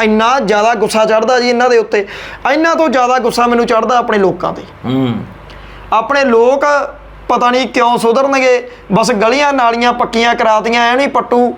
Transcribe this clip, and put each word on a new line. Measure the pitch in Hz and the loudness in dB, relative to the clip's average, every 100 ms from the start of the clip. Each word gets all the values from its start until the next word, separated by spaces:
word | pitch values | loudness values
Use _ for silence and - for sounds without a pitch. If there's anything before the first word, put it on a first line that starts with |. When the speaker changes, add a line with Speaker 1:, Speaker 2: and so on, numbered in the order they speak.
Speaker 1:
ਇੰਨਾ | 220 214 226 269 | 0 2 2 0
ਜ਼ਿਆਦਾ | 202 208 214 | 0 2 2
ਗੁੱਸਾ | 233 208 220 | 0 0 0
ਚੜ੍ਹਦਾ | 220 220 226 254 | 2 2 2 2
ਜੀ | 247 | 2
ਇਹਨਾਂ | 240 247 | 2 2
ਦੇ | 240 | 2
ਉੱਤੇ, | 220 214 202 - - - 233 | 2 -2 -4 -10 -16 -6 -2
ਇਹਨਾਂ | 294 330 330 | 0 0 0
ਤੋਂ | 320 | 0
ਜ਼ਿਆਦਾ | 254 247 254 | 2 2 0
ਗੁੱਸਾ | 226 233 240 | 0 0 0
ਮੈਨੂੰ | 240 233 | 0 0
ਚੜ੍ਹਦਾ | 226 233 247 | 0 0 0
ਆਪਣੇ | 233 214 | 0 0
ਲੋਕਾਂ | 185 175 165 | 0 -2 -6
'ਤੇ। | 170 - - | -8 -14 -12
Speaker 2:
ਹੂੰ। | 117 131 127 107 - - - - - - - | -4 -2 -2 -4 -8 -16 -20 -20 -20 -20 -4
Speaker 1:
ਆਪਣੇ | 214 226 277 | -2 0 0
ਲੋਕ | 269 226 240 277 294 285 - - - - - | 2 4 4 2 0 0 -4 -10 -20 -12 -4
ਪਤਾ | 240 240 | 0 0
ਨਹੀਂ | 247 254 | 0 -2
ਕਿਉਂ | - 233 233 | 0 0 2
ਸੁਧਰਨਗੇ, | 226 233 277 269 254 247 240 - - | 2 2 0 2 2 0 -2 -14 -4
ਬਸ | 202 226 | 0 0
ਗਲੀਆਂ | 220 220 269 294 | 0 0 2 0
ਨਾਲੀਆਂ | 277 233 233 240 | 0 0 0 0
ਪੱਕੀਆਂ | 247 226 226 233 | 0 -2 0 0
ਕਰਾਤੀਆਂ, | 233 226 214 220 240 | 0 2 0 0 0
ਐ | 233 247 | 0 0
ਨਹੀਂ | 277 | 0
ਪੱਟੂ | 247 233 240 247 | -2 0 0 0